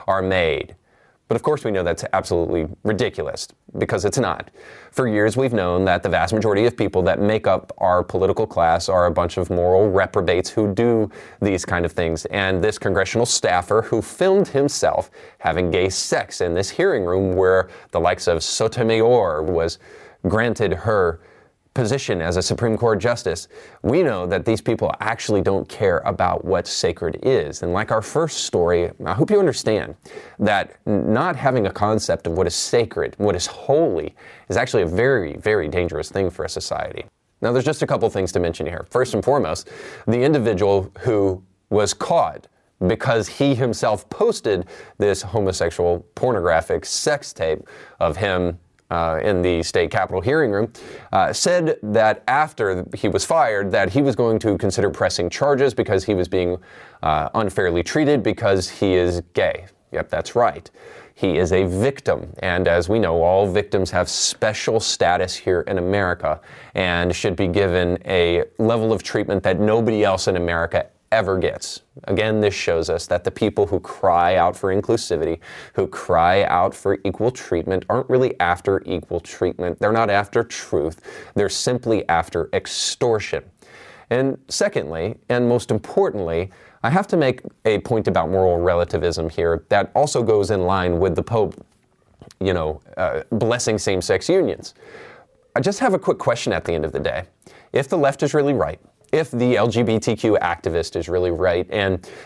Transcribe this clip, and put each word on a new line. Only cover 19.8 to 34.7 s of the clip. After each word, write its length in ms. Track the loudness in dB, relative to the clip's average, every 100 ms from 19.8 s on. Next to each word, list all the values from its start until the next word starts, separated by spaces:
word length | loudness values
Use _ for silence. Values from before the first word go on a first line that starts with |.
| -16 -20 -20 -8 -2
granted 460 | 0 0 0 -2
her 480 | -2 0 2 0 -2 -12 _ _ _ _
position 480 | -2 0 -2 -2 -2
as 140 | -2 -2
a 60 |
Supreme 360 | -2 -2 0 2
Court 220 | 2 2
justice, 480 | 0 -2 -4 -6 -8 -20 -20 -6
we 220 | 0 2
know 240 | 2 0 -2
that 160 | -2
these 160 | 0 0
people 340 | -2 -2 -2 -2
actually 420 | -4 -4 0 0
don't 280 | 2 0 -4
care 300 | 0 2 2
about 440 | 0 0 0 0
what 240 | -2 -2 -2
sacred 500 | -2 -2 -2 -4 -2
is. 400 | 0 2 0 -6
And 80 | -2
like 200 | -2 0
our 100 | -2
first 420 | -2 -2 -2 -4
story, 480 | -2 0 2 2 0 -4 -4
I 80 |
hope 180 | 0 2
you 80 | 4
understand 560 | 2 0 -2 -2 -4 -12 -20 -20 -16 -2
that 380 | 2 2 -2 -8 -2
n-, 280 | 0 2
not 240 | 0 0 0
having 300 | 0 0 0
a 40 |
concept 560 | 0 0 0 0 -2 -2
of 60 |
what 120 | -2 0
is 100 | -2
sacred, 600 | 0 0 0 -2 -6 -2
what 180 | 0 0
is 100 | -4
holy, 640 | -6 0 2 2 -2 -6 -12 -20 -14 -4
is 80 | -2
actually 260 | 0